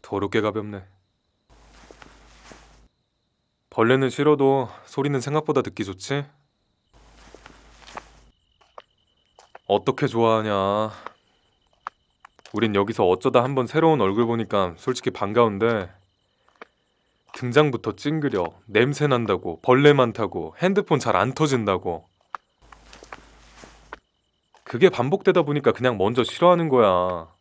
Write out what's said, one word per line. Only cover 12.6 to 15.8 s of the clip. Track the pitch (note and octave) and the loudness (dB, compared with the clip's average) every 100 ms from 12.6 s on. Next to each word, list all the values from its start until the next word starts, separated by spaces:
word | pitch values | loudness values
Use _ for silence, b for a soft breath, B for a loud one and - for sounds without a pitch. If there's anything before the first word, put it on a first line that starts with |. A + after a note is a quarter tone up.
| A2 | 0
여기서 | G2+ G2+ A2+ F#2 | 0 -2 0 2
어쩌다 | F2+ - B2 | 2 2 0
한번 | B2 C3+ A#2+ | 0 -2 -2
새로운 | D3+ D#3+ D3+ | 0 2 2
얼굴 | G2 G#2 A#2 | 0 0 0
보니까 | A#2 G#2 G#2 F#2 E2 | -2 -2 -2 -2 -6
솔직히 | - B2 B2+ | -8 -6 -6
반가운데, | - G2+ A2+ A#2 G2 A2+ A2 | -6 -2 0 0 0 -2 -2